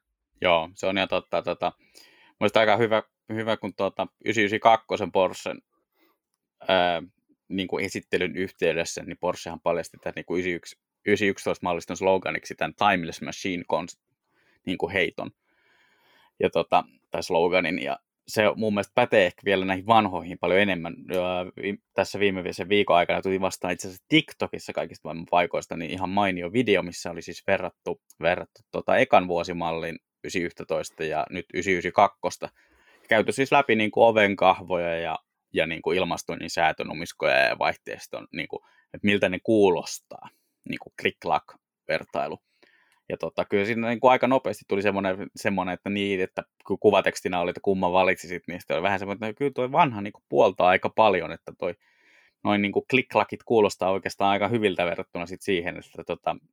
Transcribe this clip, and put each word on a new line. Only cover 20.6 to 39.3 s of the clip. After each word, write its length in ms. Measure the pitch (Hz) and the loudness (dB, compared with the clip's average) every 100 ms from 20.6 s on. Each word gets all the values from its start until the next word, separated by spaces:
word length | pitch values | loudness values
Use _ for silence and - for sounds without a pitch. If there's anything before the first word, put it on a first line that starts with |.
enemmän. 340 | 101 90 82 - - | 4 0 -6 -12 -4
Ja 380 | 92 90 90 92 - | -2 -2 -4 -6 -8
vi-, 160 | 98 101 _ | -8 -8 _
tässä 240 | - 95 98 | -4 -4 0
viime 260 | 101 95 | 0 0
vi-, 80 | 90 | -6
sen 160 | 87 90 | -6 0
viikon 280 | 104 98 85 | 2 4 4
aikana 260 | 85 87 | 4 0
tuli 180 | 95 95 | 0 0
vastaan 320 | 95 - 90 | -2 -2 -4
itse 160 | 90 98 | -4 -8
asiassa 160 | 92 _ | -14 _
TikTokissa 640 | 156 - - 95 85 - | 2 2 -6 -6 -6 -8
kaikista 360 | - 80 - 78 | -8 -8 -10 -12
maailman 180 | 82 87 | -12 0
paikoista 460 | 87 87 76 - 82 | 2 2 -2 -6 -10
niin 140 | 80 | -8
ihan 180 | 90 90 | -6 -4
mainio 440 | 98 101 90 87 | 0 0 -2 -4
video, 300 | 110 113 95 | -2 2 2
missä 280 | 87 80 90 | 0 -8 -10
oli 120 | 85 | -10
siis 240 | - 85 - | -12 -10 -2
verrattu, 560 | 95 90 - - 82 _ _ | -2 -2 -8 -10 -10 _ _
verrattu 400 | 80 87 85 _ _ | 0 0 -4 _ _
tota 260 | 87 - 98 | -6 2 4
ekan 320 | 131 104 90 | 6 4 4
vuosimallin 680 | 85 85 87 82 82 82 82 _ _ | -2 -2 -4 -4 -4 -6 -10 _ _
ysi 180 | 123 101 | -6 -4
yksitoista 600 | 85 - - - - - | -4 -6 -6 -6 -6 -8
ja 220 | 80 76 67 | -6 -4 -6
nyt 160 | 87 - | -8 -8
ysi 240 | - 90 90 | -6 -2 -2
ysi 140 | 87 | 0
kakkosta. 560 | 95 101 - 87 - 80 - _ _ _ _ _ | 2 2 2 -6 -6 -12 -14 _ _ _ _ _
Käyty 240 | 110 104 | 2 2
siis 200 | 107 135 | 0 2
läpi 240 | 143 139 110 | 2 2 2
niinku 280 | 107 - | 2 4
ovenkahvoja 960 | 117 110 101 98 92 90 87 90 85 82 | 4 6 4 4 4 2 0 -4 -2 -4
ja, 180 | 82 80 - _ _ | -4 -8 -10 _ _
ja 140 | 90 80 | -2 -2
niinku 260 | 80 85 | -2 -2
ilmastoinnin 580 | 98 87 82 - 80 82 | 0 0 -4 -8 -10 -6
säätönumiskoja 880 | - 82 78 57 78 85 - 76 65 | 0 2 0 -6 -8 -10 -4 0 2
ja 220 | 65 - | 2 2
vaihteiston, 680 | 76 - - 55 - 58 55 | -2 -2 -10 -14 -12 -14 -12
niinku, 320 | 82 - - - _ _ | -10 -10 -12 -16 _ _
että 120 | - 104 | -4 0
miltä 220 | 101 | 2
ne 100 | 95 | 0